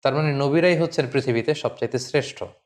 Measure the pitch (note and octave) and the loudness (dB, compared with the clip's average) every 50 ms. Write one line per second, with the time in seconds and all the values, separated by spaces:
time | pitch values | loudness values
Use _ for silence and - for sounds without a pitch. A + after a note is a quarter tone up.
0 | _ C#3 C3 D3 D#3 D3+ C#3+ C#3 C#3 C#3 C#3 E3 E3+ F3+ F3 D#3 E3+ D#3+ - - | _ 0 0 2 0 0 0 0 0 2 2 4 4 4 4 2 0 -2 0 -2
1 | C#3+ B2 - C#3 B2+ - A#2+ A2+ A2+ - D3+ D3 - A#2+ - - - A2+ - B2+ | -2 0 0 -2 0 2 0 0 0 0 -2 -2 -2 -6 -4 -2 -6 -4 -2 -4
2 | B2+ - - D3 C3+ - - - - - - _ _ | -6 0 -2 -2 -2 -2 -8 -12 -12 -14 -14 _ _